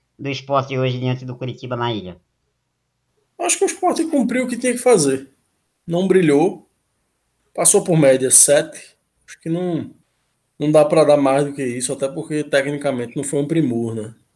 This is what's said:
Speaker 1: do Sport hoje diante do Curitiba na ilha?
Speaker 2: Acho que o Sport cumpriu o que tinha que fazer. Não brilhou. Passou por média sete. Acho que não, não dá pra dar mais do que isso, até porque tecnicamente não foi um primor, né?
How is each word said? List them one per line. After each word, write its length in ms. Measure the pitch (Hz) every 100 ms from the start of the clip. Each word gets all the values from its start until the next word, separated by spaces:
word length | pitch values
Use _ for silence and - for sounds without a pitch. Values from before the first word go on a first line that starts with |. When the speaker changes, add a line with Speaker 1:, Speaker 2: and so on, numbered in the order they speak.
| _ _
Speaker 1:
do 120 | 139
Sport 380 | 131 - 139 131
hoje 280 | 131 131 123
diante 240 | 127 127
do 100 | 127
Curitiba 440 | 123 123 117 123 123
na 160 | 120
ilha? 240 | 110 90 87 _ _ _ _ _ _ _ _ _ _ _ _
Speaker 2:
Acho 180 | 349 -
que 60 |
o 40 | 392
Sport 340 | - 359 302 320
cumpriu 340 | 285 233 247
o 40 | 254
que 80 | 233
tinha 160 | 247
que 60 | 247
fazer. 500 | 254 226 143 135 - _ _ _ _ _ -
Não 220 | 170 190
brilhou. 580 | 185 165 143 175 - _ _ _ _ _ _ _ _ _ -
Passou 260 | - 208 185
por 120 | 160
média 320 | 139 131 127
sete. 680 | - - 147 160 - - _ _ _ _
Acho 140 | -
que 80 | 170
não, 440 | 165 180 160 104 - _ _ _ _ _ _
não 100 | 147
dá 140 | 156
pra 220 | 147 165 147
dar 100 | 147
mais 300 | 139 139 143
do 80 |
que 100 | 139
isso, 300 | 131 120 123
até 120 | 135 135
porque 340 | 165 160 151
tecnicamente 720 | 147 139 135 147 143 127 120 147
não 80 |
foi 160 | 139 147
um 80 | 143
primor, 480 | 165 143 117 117 113
né? 180 | 107 - _